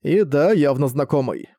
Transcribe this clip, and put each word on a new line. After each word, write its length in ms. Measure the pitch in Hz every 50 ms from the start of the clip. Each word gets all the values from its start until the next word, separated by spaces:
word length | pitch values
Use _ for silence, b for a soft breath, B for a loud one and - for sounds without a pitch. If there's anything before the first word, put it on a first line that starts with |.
И 200 | - 139 160 208
да, 300 | 208 143 135 143 151 190
явно 360 | 220 180 147 143 135 127 147 131
знакомый. 600 | 123 147 139 - - 143 131 123 80 - - - _